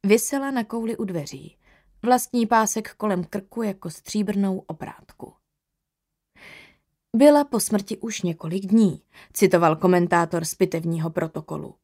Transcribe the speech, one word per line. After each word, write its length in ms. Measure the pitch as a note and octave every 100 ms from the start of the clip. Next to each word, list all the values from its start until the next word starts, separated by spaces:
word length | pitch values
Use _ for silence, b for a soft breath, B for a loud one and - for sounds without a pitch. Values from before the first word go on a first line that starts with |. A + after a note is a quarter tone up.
Visela 480 | G3 A3+ - C#4 C#4
na 120 | C4
kouli 340 | A3 A#3 A3+ A#3
u 60 |
dveří, 540 | G#3 F3 C#3+ - - _ _ _ _ _
vlastní 440 | A3+ B3 - B3 A3+
pásek 460 | A#3 A3 - G#3+
kolem 300 | - G#3+ F#3
krku 400 | E3 G#3 F#3+ -
jako 260 | A3 G3 E3+
stříbrnou 760 | - - G#3+ G3+ G3 G3 F#3+ -
oprátku. 680 | D#3+ - - _ _ - _ _ _ _ _ _ _ _ _ _ B B B B B _ _ _ A3+
„Byla 280 | C#4+ D4
po 160 | C#4+ A3+
smrti 380 | - G#3+ G3 G#3+
už 240 | A#3 G#3+
několik 440 | F3 E3 D#3+ F#3 F#3+
dní,“ 360 | A3 G#3 D3+ _ b b
citoval 420 | - G3 F3 E3 D#3
komentátor 680 | F#3 F3+ F3 F3 E3 F3 E3
z 100 | -
pitevního 540 | F#3 E3+ E3 E3 D#3+
protokolu. 680 | D#3+ E3 - D#3 D#3 D3 -